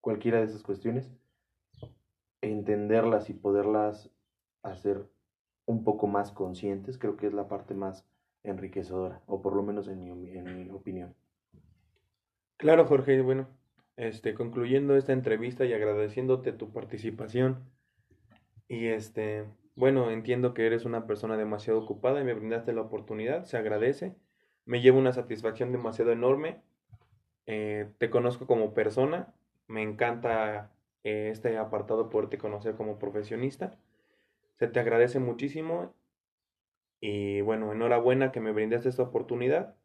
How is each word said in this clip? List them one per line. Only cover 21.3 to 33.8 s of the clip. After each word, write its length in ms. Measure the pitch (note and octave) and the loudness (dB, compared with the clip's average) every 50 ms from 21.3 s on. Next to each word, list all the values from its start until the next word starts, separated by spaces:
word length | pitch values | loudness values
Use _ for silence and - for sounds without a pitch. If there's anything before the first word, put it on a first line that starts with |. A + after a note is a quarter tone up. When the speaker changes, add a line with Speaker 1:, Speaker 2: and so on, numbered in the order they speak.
| A2 G#2+ | -2 -2
Speaker 2:
demasiado 420 | G#2+ G#2+ G#2 G2+ - - A2 A2 | -2 -2 -4 -6 -2 0 0 0
ocupada 420 | A2 - G#2 G2+ - B2 C3+ C#3+ | 0 -2 -8 -2 0 0 2 2
y 20 | C#3 | 0
me 100 | B2+ A#2+ | -2 -2
brindaste 400 | G#2+ G#2+ A2 A2+ A2+ A2+ - A#2 | -2 -2 -4 -4 -2 -2 -2 -4
la 80 | A2+ | -4
oportunidad, 640 | G#2+ A2 - G#2+ G#2+ - A2 G#2+ G#2+ A#2+ C#3+ E3+ F#3 | -4 -4 -6 -10 -8 -8 -8 -6 -4 -2 -4 -4 -4
se 140 | - - A#2 | -4 -4 -4
agradece, 580 | G#2+ G#2+ G#2+ G#2 A2 B2+ C#3 - F3 F#3+ - _ _ _ _ _ _ _ _ _ _ | -2 0 0 2 2 2 0 0 -6 -10 -10 _ _ _ _ _ _ _ _ _ _
me 160 | - A#2+ B2 | -4 -2 8
llevo 180 | A#2+ C3 C3 C3 | 10 10 10 10
una 140 | C3+ B2+ B2 | 6 4 2
satisfacción 580 | B2+ A#2+ - A2+ G#2 A2+ A2+ A2 - B2 B2 | 0 -4 -6 -8 -4 -4 -4 -2 -2 -4 -2
demasiado 400 | B2+ B2 A#2+ A2+ A#2 - A#2 A#2+ | -2 -4 -4 -6 -2 0 2 2
enorme, 500 | A#2 A2+ A#2+ B2+ C3+ C#3 D3+ E3 D#3+ - _ _ _ _ _ _ - - _ _ _ _ _ _ _ _ _ | 2 4 4 2 2 2 0 -6 -8 -10 _ _ _ _ _ _ -20 -20 _ _ _ _ _ _ _ _ _
eh, 460 | - A2 G#2+ G#2+ G#2+ G#2 G#2+ G#2 G#2 - _ | -8 -6 -4 -4 -4 -4 -4 -6 -8 -2 _
te 120 | A#2+ A2+ | -2 2
conozco 360 | - B2 A#2+ B2 B2 - C3 | 2 2 2 2 -2 -2 2
como 280 | - B2+ A2+ A2 G#2+ G#2+ | 2 4 4 4 0 2
persona, 600 | - G#2+ G#2+ G#2+ B2+ C3 D3 D#3+ F3+ F#3+ - _ _ _ _ _ _ _ _ | 0 0 0 2 2 2 2 0 -4 -6 -8 _ _ _ _ _ _ _ _
me 140 | A2 A2 | -6 -4
encanta, 920 | A2 G#2+ G#2 G#2+ A#2+ A#2+ A#2 A#2 A#2 A#2+ A2+ A2 A2 G#2+ G#2+ G#2 G#2 G#2 _ _ _ _ _ _ _ | -4 -4 0 0 0 0 0 -2 -2 0 0 2 0 0 -2 -6 -10 -12 _ _ _ _ _ _ _
eh, 260 | G#2+ G#2+ G#2+ G#2+ G#2+ | -6 -4 -4 -4 -4
este 260 | A2 G#2+ - A#2+ A2+ A2 | -6 -2 -2 -2 -2 -2
apartado 520 | G#2+ G#2+ A2 G#2 G2+ - A2+ A2 A2+ A2 | -2 -2 -4 -4 -2 0 0 0 0 0
poderte 280 | - A2 G#2 G#2 - - | 0 -2 0 0 -6 -6
conocer 380 | - G#2+ G#2 G#2 G#2+ A2+ G#2+ | -6 -6 -6 -4 -6 -6 -6
como 240 | - A2 G#2+ G#2 G#2 | -4 -6 -6 -6 -6
profesionista, 800 | - G2+ G2+ G#2+ G#2 G#2+ A2+ A2+ B2+ C3+ C#3 - F#3 F#3 - _ | -6 -6 -4 -6 -6 -4 -6 -4 -4 -6 -4 -6 -10 -10 -10 _